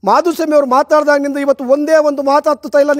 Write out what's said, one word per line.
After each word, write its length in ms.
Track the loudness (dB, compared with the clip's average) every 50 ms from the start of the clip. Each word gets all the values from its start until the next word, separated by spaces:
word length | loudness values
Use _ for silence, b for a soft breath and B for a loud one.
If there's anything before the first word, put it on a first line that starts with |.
| 0
ಮಾಧುಸ್ವಾಮಿ 500 | 2 0 2 2 0 -2 -4 -4 0 0 0
ಅವರು 100 | 2 2 0
ಮಾತಾಡ್ದಾಗಿನಿಂದ 600 | 0 0 2 0 0 2 2 0 0 0 -4 -4 -4 -2
ಇವತ್ತು 180 | -2 -2 -2 0
ಒಂದೇ 320 | -2 0 0 0 0 2 2 2 0
ಒಂದು 140 | -2 -2
ಮಾತು 240 | -2 0 0 0 0 -2
ಹತ್ತುತ್ತಾ 280 | -4 -4 -6 -2 0 0
ಇಲ್ಲ 140 | 2 2 0 -2